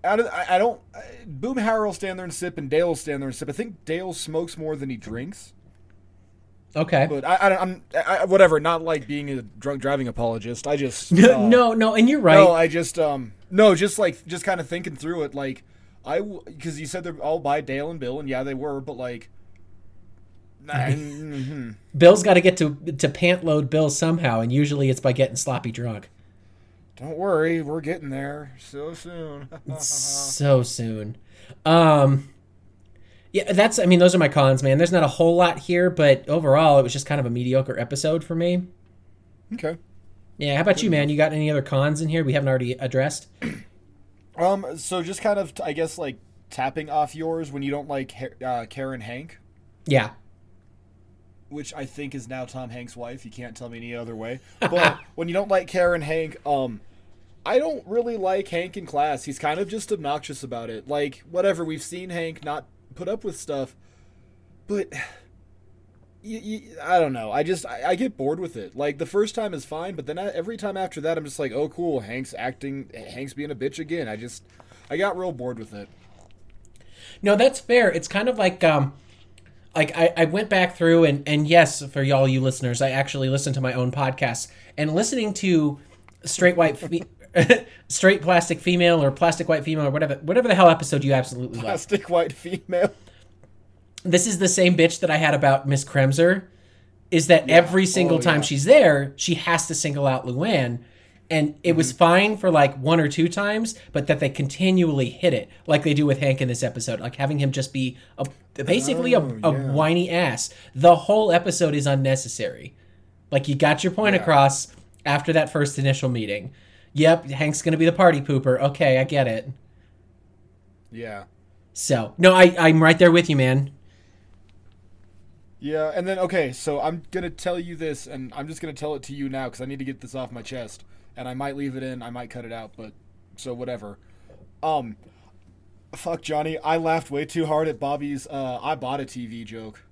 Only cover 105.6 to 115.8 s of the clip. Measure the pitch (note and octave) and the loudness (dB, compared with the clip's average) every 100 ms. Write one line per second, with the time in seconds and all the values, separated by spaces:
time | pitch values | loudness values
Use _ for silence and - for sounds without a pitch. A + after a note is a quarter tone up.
105.6 | - D3 D#3 C#3+ D3 C3+ C#3+ C3+ B2+ A#2+ | -2 0 2 2 2 0 0 0 -2 -2
106.6 | B2 A#2+ B2 A2 B2 - C#3 D3 C#3 C#3 | -6 -6 -8 -6 -8 -6 -4 0 -2 -2
107.6 | C3 C3+ C3 B2 - - - - _ - | -6 -4 -6 -8 -20 -10 -10 -10 _ -8
108.6 | C3+ G#3 C4+ B3+ B3 A#3+ C#3 A2 D#3+ C#3 | -2 0 0 -2 2 2 0 -2 0 0
109.6 | C3+ C#3 D#3 F3 F3+ E3+ D#3+ A2+ - - | -2 2 2 2 0 0 0 -2 -8 -10
110.6 | - C3 E3+ E3+ - G#3+ G#3+ - F3+ E3+ | -14 4 8 8 6 2 4 2 2 0
111.6 | E3 D3 C#3 C3+ C3+ C3 A#2 - A2 A#1 | 0 2 0 0 2 0 -4 -6 -8 -8
112.6 | - _ _ _ _ _ _ C#3 C#3 C#3 | -18 _ _ _ _ _ _ -2 0 2
113.6 | D3 D3 F#3 F#3 G#3+ F#3+ - D3 C3+ C#3 | 2 2 0 0 2 2 4 6 6 2
114.6 | - - _ _ D3 C#3+ D3+ D#3+ D3 D#3 | -8 -16 _ _ -2 -2 2 2 2 -2
115.6 | C#3+ C#3+ | -2 0